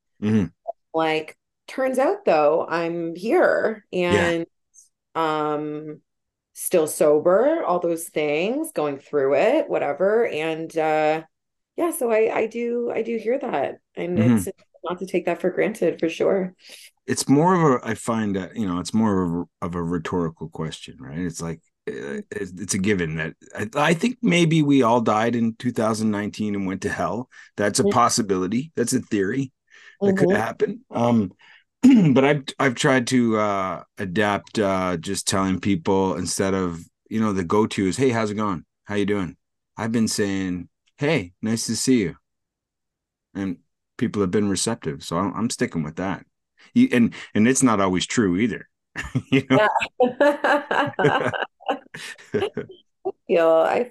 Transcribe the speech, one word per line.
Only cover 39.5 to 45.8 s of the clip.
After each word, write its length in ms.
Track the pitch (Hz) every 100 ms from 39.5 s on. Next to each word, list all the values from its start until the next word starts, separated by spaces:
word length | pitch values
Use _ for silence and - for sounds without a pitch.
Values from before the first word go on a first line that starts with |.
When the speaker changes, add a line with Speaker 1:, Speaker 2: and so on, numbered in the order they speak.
| _ _ -
Speaker 1:
I've 160 | 110
been 160 | 117 107
saying, 640 | - 101 95 95 90 87 _ _ -
"Hey, 360 | 143 156 87 _
nice 240 | 107 113 -
to 100 | 110
see 240 | - 127
you." 120 | 87 80 _ _ _ _ _ _ _ _ _ _ _ 95
And 220 | 95 87 _ _ _ -
people 240 | 110 104
have 100 | 95
been 160 | 107 104
receptive. 560 | 95 - 117 - 139
So 140 | - 82
I'm, 160 | 98
I'm 160 | - 117
sticking 340 | - 120 85